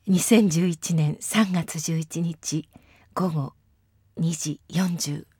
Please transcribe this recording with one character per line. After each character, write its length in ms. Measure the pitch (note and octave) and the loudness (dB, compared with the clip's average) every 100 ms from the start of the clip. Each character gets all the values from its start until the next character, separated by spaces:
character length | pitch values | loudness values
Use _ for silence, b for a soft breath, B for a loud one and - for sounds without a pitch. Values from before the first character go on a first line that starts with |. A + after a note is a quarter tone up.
| - | 0
二 140 | F3+ | 2
千 280 | - A#3 G3+ | 6 6 6
十 180 | D#3+ F3+ | 4 0
一 280 | D#3+ - | -2 -2
年 220 | E3 D3+ - | 0 0 -2
三 320 | - G#3+ G3 | -2 0 2
月 280 | F3+ D#3+ D#3+ | 0 -2 -6
十 180 | - D#3+ | -4 -4
一 240 | D#3+ E3 | -4 -4
日 460 | E3+ D#3 - D#3 - b b b b | -4 -6 -6 -6 -6 b b b b
午 160 | - F#3 | -4 -2
後 220 | D#3 C3+ _ _ _ _ _ _ - | -2 -6 _ _ _ _ _ _ -4
二 160 | E3 | -2
時 280 | D#3 D#3 - - | -2 -6 -8 -6
四 280 | E3 F#3 E3+ | -2 0 -2
十 300 | D3 D3 - | -4 -6 -10